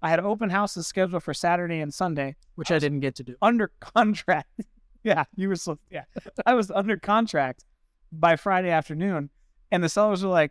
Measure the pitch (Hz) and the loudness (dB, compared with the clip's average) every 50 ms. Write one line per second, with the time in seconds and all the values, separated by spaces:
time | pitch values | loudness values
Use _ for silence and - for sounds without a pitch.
0 | - 160 165 165 185 202 220 214 226 196 180 196 208 202 - 175 165 - - 190 | -2 2 2 2 2 0 -2 -2 -2 0 0 0 0 -2 -4 -6 -10 -6 -2 0
1 | 185 180 180 170 - - 131 - - 170 175 175 175 170 165 160 151 147 - - | 0 0 -2 -4 -6 -6 -6 -2 0 0 0 0 0 -2 -4 -4 -6 -6 -4 -4
2 | 190 175 160 143 139 135 139 - _ _ _ - 160 - 175 156 147 143 147 139 | -4 -2 -2 -2 -4 -6 -8 -12 _ _ _ -8 -4 0 0 2 2 0 0 -2
3 | 139 135 123 - 127 123 123 - - 226 240 233 208 - _ - - - - 226 | -2 -4 -4 -6 -10 -14 -4 0 2 2 4 2 0 -2 _ -10 -14 -2 2 2
4 | 220 214 214 - - - 180 156 - _ _ - 190 - _ _ _ _ _ _ | 2 2 2 0 0 0 0 0 -2 _ _ -16 -16 -16 _ _ _ _ _ _
5 | - 220 180 160 143 - _ - 185 196 190 160 - 180 151 - _ _ 185 151 | 0 0 2 2 0 -2 _ -4 -2 -2 -2 -2 -4 -6 -8 -8 _ _ -14 -14
6 | - _ - - - - - - - - 254 240 208 180 - 196 196 220 208 180 | -14 _ -14 -14 -14 -12 -10 -2 0 2 2 2 2 0 -2 -2 -2 -2 -2 -4
7 | - 202 208 226 233 220 - 151 135 131 127 - _ _ _ _ _ _ _ _ | -2 0 2 2 2 0 0 -2 -2 -2 -4 -8 _ _ _ _ _ _ _ _
8 | _ _ 165 160 165 170 165 - - 202 190 185 185 175 165 160 151 - 156 156 | _ _ -4 2 4 4 4 4 2 0 0 0 2 2 0 0 0 -2 -4 -4
9 | 185 202 185 151 143 143 _ _ _ _ _ _ _ _ - 180 175 156 - 208 | -2 -2 -2 -4 -6 -8 _ _ _ _ _ _ _ _ 0 0 0 2 2 2
10 | 208 214 202 180 196 190 180 170 151 147 | 2 2 2 0 0 2 2 2 2 2